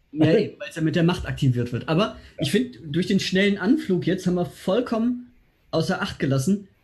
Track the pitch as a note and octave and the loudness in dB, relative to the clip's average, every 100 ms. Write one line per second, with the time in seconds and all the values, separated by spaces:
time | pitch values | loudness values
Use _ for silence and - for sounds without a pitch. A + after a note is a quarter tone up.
0 | _ D3+ D#3 E3 - - - E3+ D#3+ F3 | _ -6 2 2 2 -6 -12 -4 -2 2
1 | E3 F3+ - C3 C3+ A#2+ A#2+ A#2 - D#3+ | 2 0 -4 0 0 2 -2 -4 -2 0
2 | A3 - - - C3+ G3+ B3 - D#3 D3+ | 0 -4 -16 -6 0 0 0 -6 -6 -2
3 | F#3+ F#3+ - F#3 G3+ G3 F#3 D#4 - F3+ | 2 0 2 2 2 2 2 2 2 0
4 | C3+ F3+ F3+ F3 F3 - - G3+ B3+ A3+ | 0 0 0 0 -2 -6 -2 0 0 0
5 | A#3 B3 - _ _ _ _ D3+ C#3+ F#3 | 0 -2 -8 _ _ _ _ -2 0 0
6 | - - D3+ C3 C3 G3+ - _ | -4 -2 0 2 2 0 -2 _